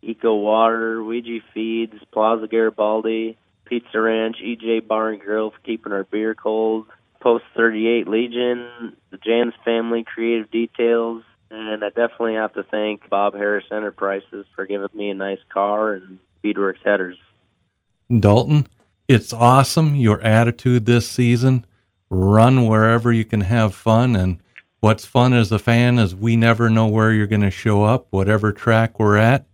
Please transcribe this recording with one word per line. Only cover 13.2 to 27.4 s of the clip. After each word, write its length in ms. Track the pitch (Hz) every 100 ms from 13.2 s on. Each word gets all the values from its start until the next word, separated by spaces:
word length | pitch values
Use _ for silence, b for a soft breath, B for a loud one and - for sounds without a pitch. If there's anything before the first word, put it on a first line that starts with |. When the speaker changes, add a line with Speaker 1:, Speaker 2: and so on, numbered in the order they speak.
| 101
Speaker 1:
Harris 320 | 101 104 104 -
Enterprises 760 | 107 107 - 98 98 - 101 101
for 120 | - 98
giving 240 | 101 98
me 160 | 107 104
a 60 | 98
nice 240 | 98 98 _
car 440 | - 101 104 110
and 260 | 98 92 92 _ _
Speedworks 400 | 107 104 98 92
headers. 340 | - 101 92 90 _ _ _ _ _ _ _ _ _ 117
Speaker 2:
Dalton, 480 | 104 104 123 151 139 _ _ _ _
it's 260 | 131 -
awesome, 640 | 113 120 131 131 - 156 143
your 260 | 113 104
attitude 640 | 113 110 117 120 131 123 110
this 240 | 120 -
season. 560 | - 123 120 131 127 - _ _ _ _
Run 580 | 92 95 107 117 131 117
wherever 440 | 110 110 117 120
you 140 | 117 107
can 160 | 107
have 320 | 95 117 110
fun, 420 | - - 113 127 110
and 240 | 92 87 b b b _
what's 260 | 107 110 -
fun 280 | 127 123
as 180 | 123 104
a 80 | 107
fan 380 | - 117 123 123
is 160 | 104
we 220 | 92 110 117
never 340 | 117 113 117
know 180 | 113 110
where 240 | 107 110
you're 160 | 110 104
gonna 220 | 107